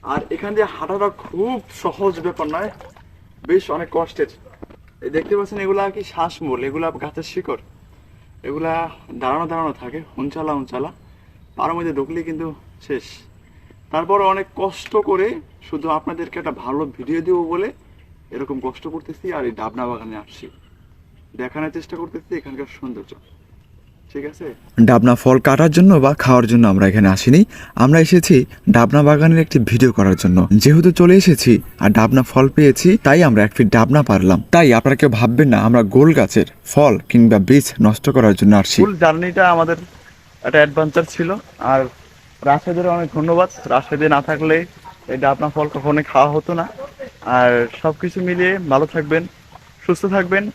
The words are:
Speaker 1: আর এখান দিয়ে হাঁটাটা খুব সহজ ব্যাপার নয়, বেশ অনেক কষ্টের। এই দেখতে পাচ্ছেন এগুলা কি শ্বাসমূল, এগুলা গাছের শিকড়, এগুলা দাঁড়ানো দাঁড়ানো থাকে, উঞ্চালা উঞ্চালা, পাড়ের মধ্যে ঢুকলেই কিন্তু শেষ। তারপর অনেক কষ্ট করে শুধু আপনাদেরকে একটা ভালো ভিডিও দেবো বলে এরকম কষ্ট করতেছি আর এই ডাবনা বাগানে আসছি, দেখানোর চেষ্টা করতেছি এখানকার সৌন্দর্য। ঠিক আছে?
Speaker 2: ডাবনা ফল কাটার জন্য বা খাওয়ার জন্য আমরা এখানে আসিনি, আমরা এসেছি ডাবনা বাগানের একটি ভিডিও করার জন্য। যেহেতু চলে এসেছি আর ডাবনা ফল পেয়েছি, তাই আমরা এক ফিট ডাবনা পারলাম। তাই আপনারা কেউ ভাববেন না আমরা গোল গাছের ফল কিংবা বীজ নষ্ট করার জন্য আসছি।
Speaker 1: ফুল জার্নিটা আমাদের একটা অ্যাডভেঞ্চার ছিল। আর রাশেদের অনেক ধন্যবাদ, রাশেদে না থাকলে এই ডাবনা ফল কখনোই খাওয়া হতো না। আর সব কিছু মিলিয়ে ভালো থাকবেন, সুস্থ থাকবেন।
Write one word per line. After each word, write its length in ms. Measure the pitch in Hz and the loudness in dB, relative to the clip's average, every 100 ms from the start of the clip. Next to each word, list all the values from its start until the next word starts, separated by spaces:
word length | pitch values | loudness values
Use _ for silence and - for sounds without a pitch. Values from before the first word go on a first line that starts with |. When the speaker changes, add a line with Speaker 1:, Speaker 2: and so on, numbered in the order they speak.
| - | -8
Speaker 1:
আর 80 | 135 - - | -10 -8 -10
এখান 160 | 202 214 | -8 -4
দিয়ে 120 | 208 - | -4 -6
হাঁটাটা 340 | 160 196 202 196 - | -10 -6 -6 -6 -16
খুব 300 | 170 220 254 - - | -8 -6 -6 -12 -12
সহজ 300 | 175 156 196 170 170 | -12 -6 -6 -4 -10
ব্যাপার 220 | 170 151 160 | -8 -8 -8
নয়, 140 | 208 - - _ _ _ _ _ - | -10 -14 -20 _ _ _ _ _ -2
বেশ 140 | 185 - 151 | -2 -2 -10
অনেক 140 | 165 - | -6 -6
কষ্টের। 340 | 165 - 151 - - _ - - _ _ - | -6 -6 -8 -8 -20 _ -20 -20 _ _ -8
এই 60 | 151 | -8
দেখতে 160 | 160 202 | -4 -6
পাচ্ছেন 220 | 202 208 190 | -6 -8 -6
এগুলা 180 | 196 196 202 | -4 -4 -8
কি 60 | 196 | -14
শ্বাসমূল, 480 | - 170 - 156 123 135 | -8 -8 -8 -10 -8 -8
এগুলা 180 | 147 165 156 | -8 -8 -10
গাছের 240 | 151 156 156 | -14 -14 -12
শিকড়, 300 | - 180 120 - _ _ _ _ _ _ - 127 | -12 -10 -12 -12 _ _ _ _ _ _ -20 -14
এগুলা 260 | 143 165 160 165 - - - | -10 -8 -6 -8 -14 -20 -10
দাঁড়ানো 240 | 127 143 165 | -8 -6 -6
দাঁড়ানো 220 | 165 160 135 | -6 -8 -10
থাকে, 180 | 123 147 160 - | -14 -16 -18 -12
উঞ্চালা 320 | 139 160 156 143 | -12 -10 -8 -8
উঞ্চালা, 300 | 127 127 151 - _ _ _ _ _ - | -8 -10 -10 -12 _ _ _ _ _ -10
পাড়ের 180 | 143 165 | -8 -6
মধ্যে 160 | 170 139 | -8 -8
ঢুকলেই 280 | 139 165 165 | -8 -10 -10
কিন্তু 180 | 160 165 151 _ - - | -12 -12 -14 _ -20 -12
শেষ। 200 | 135 - - _ _ _ _ _ _ _ | -12 -12 -20 _ _ _ _ _ _ _
তারপর 240 | 156 170 202 196 | -8 -2 0 0
অনেক 160 | 196 190 - | -2 -6 -8
কষ্ট 320 | 190 - - 214 - | -8 -8 -6 -6 -2
করে 180 | 185 202 330 - _ - | -2 -2 -6 -16 _ -14
শুধু 180 | 156 160 156 | -12 -6 -6
আপনাদেরকে 380 | - 165 165 - | -6 -12 -12 -12
একটা 120 | 165 135 | -12 -12
ভালো 180 | 123 139 156 123 | -10 -8 -8 -12
ভিডিও 220 | 123 165 160 | -8 -8 -4
দেবো 140 | 180 165 | -4 -4
বলে 160 | 175 214 - _ _ _ _ _ 123 | -6 -8 -10 _ _ _ _ _ -14
এরকম 220 | 139 135 127 | -12 -10 -10
কষ্ট 160 | 127 160 | -12 -16
করতেছি 320 | 160 - 160 185 160 | -16 -16 -16 -12 -8
আর 60 | 127 | -10
এই 40 | 110 | -10
ডাবনা 240 | 110 113 123 | -12 -10 -10
বাগানে 260 | 120 113 107 | -10 -14 -18
আসছি, 220 | 104 - - _ _ _ _ _ _ _ _ - | -20 -20 -20 _ _ _ _ _ _ _ _ -14
দেখানোর 320 | 127 151 151 165 | -14 -10 -10 -12
চেষ্টা 180 | - 170 | -14 -14
করতেছি 300 | 170 - _ 175 | -14 -16 _ -14
এখানকার 300 | 139 135 139 - | -12 -16 -16 -14
সৌন্দর্য। 360 | 131 110 98 - _ _ _ _ _ _ _ _ _ 143 | -14 -14 -18 -20 _ _ _ _ _ _ _ _ _ -14
ঠিক 100 | 143 | -14
আছে? 160 | - 160 117 - - 113 | -14 -18 -18 -14 2 4
Speaker 2:
ডাবনা 240 | 127 120 120 | 6 4 2
ফল 160 | 135 127 143 | 4 2 2
কাটার 240 | 135 160 156 | 2 2 4
জন্য 140 | 190 175 135 | 6 6 4
বা 60 | 151 | 0
খাওয়ার 220 | 131 127 117 | 2 2 4
জন্য 120 | 117 113 | 4 4
আমরা 120 | 95 98 | 4 2
এখানে 180 | 101 98 95 | 4 2 2
আসিনি, 260 | - 147 220 - - - | 4 4 4 -2 -20 -2
আমরা 160 | 127 160 160 | 2 4 4
এসেছি 280 | 180 - 143 123 - - 117 | 2 4 2 2 -6 0 2
ডাবনা 260 | 117 143 147 | 4 4 4
বাগানের 320 | 151 160 165 156 | 4 4 2 2
একটি 120 | 147 107 | 0 0
ভিডিও 200 | 113 127 - | 2 2 2
করার 200 | 98 92 | 2 2
জন্য। 140 | 92 90 87 107 | 2 2 4 4
যেহেতু 260 | 139 156 175 165 | 6 6 4 4
চলে 160 | 175 190 | 6 6
এসেছি 300 | 190 147 - 113 - - | 6 2 4 2 0 -2
আর 60 | 104 104 | 0 2
ডাবনা 260 | 110 131 123 | 2 2 0
ফল 140 | 131 135 143 | 2 2 4
পেয়েছি, 340 | 147 127 175 208 - | 4 4 2 2 2
তাই 140 | 151 165 | 4 4
আমরা 140 | 107 | 4
এক 80 | 107 - | 0 2
ফিট 140 | 113 117 | 2 2
ডাবনা 240 | 113 147 135 | 2 2 2
পারলাম। 300 | 98 92 98 - | 2 2 0 2
তাই 140 | - - 113 | 4 4 4
আপনারা 180 | 139 - | 2 2
কেউ 100 | 147 107 | 2 2
ভাববেন 300 | 117 123 147 | 0 2 2
না 40 | 107 107 | 2 4
আমরা 140 | 120 107 127 | 2 2 4
গোল 140 | 151 151 | 4 4
গাছের 280 | 101 120 - - - | 2 0 -2 -6 -4
ফল 220 | - 147 95 - | 2 2 2 0
কিংবা 260 | 120 117 107 92 | 4 6 4 4
বীজ 180 | 139 - - 110 | 2 2 0 0
নষ্ট 200 | 107 - 135 | 0 0 2
করার 180 | 110 95 | 2 4
জন্য 140 | 101 104 | 4 4
আসছি। 180 | 95 - | 2 2
Speaker 1:
ফুল 120 | 202 180 | 0 2
জার্নিটা 400 | 165 160 180 175 180 170 | 0 0 -4 0 2 2
আমাদের 220 | 165 165 175 - - _ _ _ - | 0 -4 -8 -20 -20 _ _ _ -2
একটা 120 | 151 | 2
অ্যাডভেঞ্চার 440 | 147 143 156 156 165 | 2 0 -2 -2 -4
ছিল। 160 | - 170 202 - - 120 | -6 -6 -6 -12 -10 -2
আর 100 | 135 127 - - _ _ _ 143 | -2 -2 -10 -20 _ _ _ -2
রাশেদের 380 | 147 - 170 180 170 | -2 -2 -4 -2 -4
অনেক 120 | 165 160 | -4 -6
ধন্যবাদ, 320 | 160 170 180 - - | -2 0 0 -4 -4
রাশেদে 340 | 123 - 147 151 143 | -4 -2 -2 0 0
না 40 | 143 | -2
থাকলে 260 | 151 156 160 175 - - - - | -6 -2 -2 -2 -16 -20 -20 -12
এই 40 | 131 | -4
ডাবনা 260 | 135 135 151 | -2 -2 -4
ফল 140 | 151 151 151 | -4 -6 -6
কখনোই 300 | 139 151 147 | -4 -4 0
খাওয়া 180 | 135 143 147 | 0 2 0
হতো 160 | 151 170 | -4 -8
না। 60 | 170 - - - 254 _ - 127 | -8 -12 -20 -16 -20 _ -4 2
আর 140 | 123 120 117 - | 2 2 -2 -4
সব 120 | 160 151 | -6 -6
কিছু 160 | 180 190 180 | -10 -8 -6
মিলিয়ে 260 | 180 180 196 165 | -2 -2 -2 -2
ভালো 140 | 135 151 | -2 -2
থাকবেন, 300 | 165 147 160 175 _ _ - _ _ - | -6 -4 -4 -6 _ _ -20 _ _ -6
সুস্থ 180 | 175 196 196 | -4 -2 -4
থাকবেন। 280 | 180 190 208 | -2 -4 -6